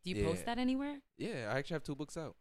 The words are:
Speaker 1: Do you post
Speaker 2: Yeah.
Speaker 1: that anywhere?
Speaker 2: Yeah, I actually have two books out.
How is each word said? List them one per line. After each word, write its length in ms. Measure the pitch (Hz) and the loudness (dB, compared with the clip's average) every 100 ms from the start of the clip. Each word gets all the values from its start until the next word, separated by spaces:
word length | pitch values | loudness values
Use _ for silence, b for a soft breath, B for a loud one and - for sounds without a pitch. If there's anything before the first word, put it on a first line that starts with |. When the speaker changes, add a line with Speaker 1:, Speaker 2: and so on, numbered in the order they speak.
Speaker 1:
Do 60 | - | 0
you 140 | 185 | 4
post 140 | - - | 4 4
Speaker 2:
Yeah. 40 | - | 0
Speaker 1:
that 120 | 240 | 2
anywhere? 380 | 247 262 285 285 _ - | 2 2 0 -6 _ -8
Speaker 2:
Yeah, 320 | 185 185 110 | -6 -4 -2
I 60 | 127 | -2
actually 160 | 143 | 0
have 80 | 160 | -4
two 120 | - 143 | -2 -4
books 200 | 147 - | -4 -6
out. 200 | 151 - | -8 -10